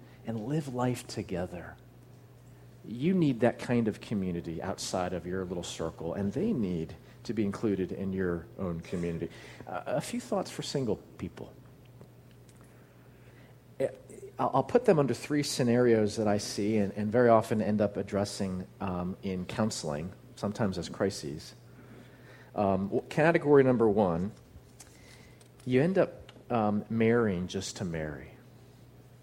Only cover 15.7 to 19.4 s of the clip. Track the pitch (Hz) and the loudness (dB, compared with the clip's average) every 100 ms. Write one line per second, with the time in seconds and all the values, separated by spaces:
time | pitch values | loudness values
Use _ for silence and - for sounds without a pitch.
15.7 | 120 123 113 107 104 107 101 - - 104 | 6 6 6 4 2 0 0 -2 -4 0
16.7 | 110 98 107 107 117 120 113 - 110 98 | 2 0 -2 0 4 8 6 6 0 2
17.7 | 104 104 92 98 98 101 - 98 92 92 | 2 2 0 -2 -2 -2 -2 -4 -4 -8
18.7 | - 98 90 90 95 98 92 | -8 -6 -4 -4 -6 -6 -6